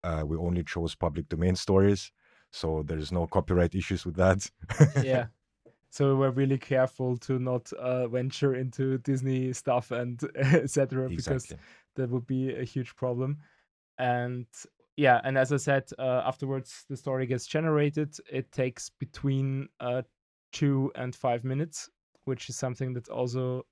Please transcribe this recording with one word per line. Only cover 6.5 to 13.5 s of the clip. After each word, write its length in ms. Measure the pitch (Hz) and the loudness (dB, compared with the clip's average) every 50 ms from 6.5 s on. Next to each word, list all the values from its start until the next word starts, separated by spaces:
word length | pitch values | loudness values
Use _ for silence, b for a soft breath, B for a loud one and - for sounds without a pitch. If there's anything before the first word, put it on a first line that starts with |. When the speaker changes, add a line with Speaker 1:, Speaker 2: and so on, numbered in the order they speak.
| 139 131 | 0 -2
Speaker 2:
careful 580 | - - 135 127 131 131 - - 127 127 123 117 | 0 0 2 2 2 2 0 -4 -2 -2 -2 -4
to 200 | - - 135 127 | -2 -2 -2 -2
not, 340 | 127 127 127 123 - - | 0 0 -2 -2 -4 -6
uh, 340 | - - 123 127 127 127 127 117 | -12 -6 -4 -2 0 0 -2 0
venture 460 | 117 127 127 131 - - 147 139 127 | 0 0 0 -2 0 2 2 2 2
into 440 | 127 131 127 - - 131 135 131 131 | 2 -2 -4 -2 0 0 2 0 0
Disney 540 | - - 135 127 127 135 131 131 131 127 127 | 2 0 0 2 2 0 0 2 0 -2 -4
stuff 380 | - - 139 123 123 113 - | -4 0 2 2 2 2 0
and 280 | 120 120 123 123 123 117 - - | -4 -4 -2 -4 -4 -6 -8 -6
<laughs> 60 | - | -2
et 320 | - 135 131 165 170 127 135 | 0 4 6 6 6 6 4
cetera, 400 | - 147 135 123 131 131 131 131 | 0 0 0 2 0 -4 -4 -2
because 360 | 85 82 - - 139 127 - | -4 -6 -4 -4 -4 -4 -4
Speaker 1:
Exactly. 140 | - 76 76 B B B B B B _ | -10 -16 -18 B B B B B B _
Speaker 2:
that 160 | 135 131 120 | -6 -4 -2
would 160 | 123 127 120 | -2 -4 -2
be 280 | - 131 131 131 131 - | -2 -4 -2 -2 -4 -4
a 100 | - 131 | -6 -8
huge 300 | 117 - 135 123 - - | -6 -6 -6 -6 -8 -8
problem. 420 | _ 131 127 123 120 131 135 147 147 b b | _ -4 -4 -2 -2 -2 -2 -4 -6 b b